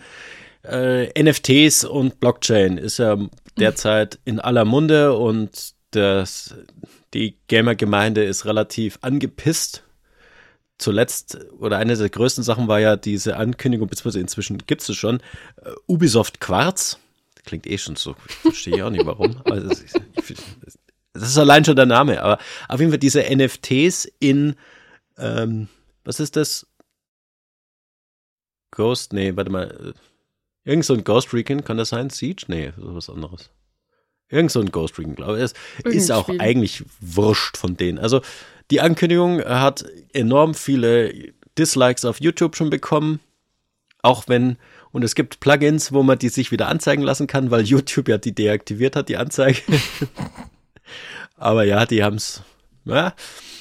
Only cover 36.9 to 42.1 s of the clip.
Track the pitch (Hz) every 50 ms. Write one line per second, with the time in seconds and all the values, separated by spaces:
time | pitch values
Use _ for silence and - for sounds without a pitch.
36.9 | - _ 104 87 82 95 104 107 104 - - - - - - 92 90 - 95 87
37.9 | 85 76 - 113 127 131 - - - - - - - - _ _ 143 143 147 170
38.9 | 165 - - 170 175 175 175 175 180 165 - - 123 127 135 143 - - - -
39.9 | 80 87 - _ _ 139 117 113 127 143 156 160 156 - - - 135 131 117 117
40.9 | 117 120 113 - - 101 - - - _ _ _ _ - 160 156 - 135 127 123
41.9 | 123 - - 120